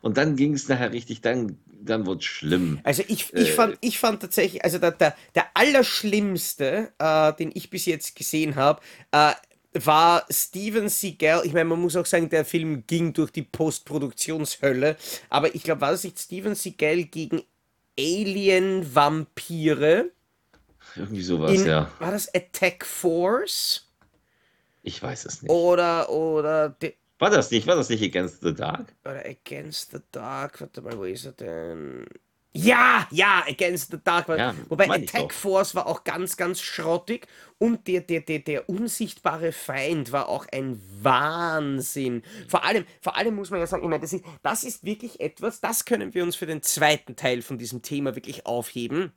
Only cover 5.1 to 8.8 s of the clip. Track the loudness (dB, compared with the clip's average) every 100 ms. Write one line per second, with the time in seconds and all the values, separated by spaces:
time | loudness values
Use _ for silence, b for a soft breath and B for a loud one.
5.1 | 2 B -2 0 4 6 6 4 2 0
6.1 | 2 2 0 -4 -2 -2 0 -4 _ 2
7.1 | 6 4 2 -6 -6 -8 -6 -2 -2 -4
8.1 | -10 -4 -2 0 4 4 4